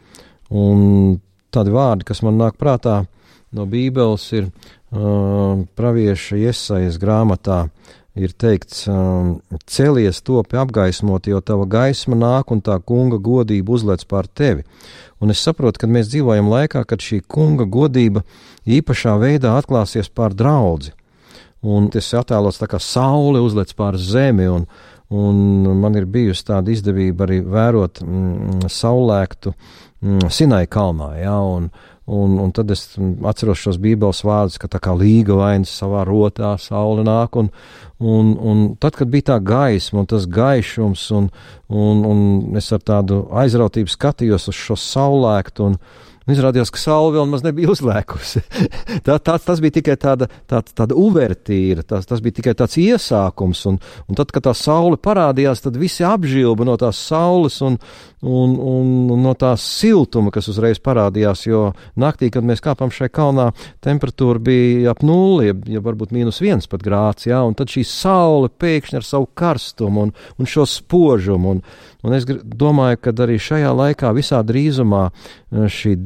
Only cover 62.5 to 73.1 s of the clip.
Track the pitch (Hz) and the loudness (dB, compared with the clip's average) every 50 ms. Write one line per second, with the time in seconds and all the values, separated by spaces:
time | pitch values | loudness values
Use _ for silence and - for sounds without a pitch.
62.5 | 117 110 - 151 139 - 135 123 - - 135 123 - - 156 143 139 135 123 117 | 0 -2 -2 -4 -4 -2 -2 -4 -4 -4 -6 -4 -2 0 0 2 2 2 2 0
63.5 | 113 - - - - - - 135 143 143 131 127 - - 135 123 120 113 113 127 | 0 -4 -10 -20 -14 -6 -2 -2 0 0 -2 -4 -4 0 0 2 2 2 2 2
64.5 | 127 123 123 123 120 120 120 120 113 - 147 151 165 180 190 190 196 165 117 104 | 2 4 4 2 2 2 2 0 0 2 2 2 4 4 4 4 4 4 2 2
65.5 | 98 95 101 110 110 110 101 117 117 107 110 - 120 123 120 117 104 - 180 208 | 0 -2 -4 -8 -8 -6 -4 -6 -6 -6 -6 -6 -4 -2 -2 -2 -2 -2 0 0
66.5 | 190 107 - - - 92 92 101 98 101 107 107 101 - - 117 120 131 127 117 | 0 0 -2 -4 -8 -6 -4 -2 0 2 2 0 0 -2 -2 -2 0 0 0 0
67.5 | 110 - 143 120 - 135 120 - - - - 190 190 185 175 165 156 143 131 120 | 0 -2 -4 -4 -4 -4 -4 -4 -4 -4 0 2 2 4 4 4 4 2 2 0
68.5 | - - - 170 160 151 - - - 123 110 - - 139 135 - - - 175 170 | -2 -2 -2 -2 0 -2 -2 -4 -8 -8 -6 -4 -2 -2 -2 -2 -4 -2 -2 0
69.5 | 156 - - - - - 117 101 101 104 104 107 - - - - - - 131 - | -2 -2 -4 -10 -8 -4 -2 -2 0 0 0 -2 -4 -6 -14 -16 -8 -6 -6 -2
70.5 | - 156 143 - - - - - - 180 170 151 127 107 92 98 98 90 90 95 | 0 0 0 0 -2 -6 -6 0 2 4 4 4 4 2 2 0 0 0 0 0
71.5 | 98 92 - - - - - - - _ - 107 127 135 120 123 135 - - 110 | -2 -2 -4 -8 -18 -20 -20 -20 -18 _ -4 -2 -2 -2 -2 -4 -6 -8 -8 -10
72.5 | 113 113 143 147 147 143 131 127 120 110 - 127 | -4 0 2 2 4 4 4 2 2 0 -2 -2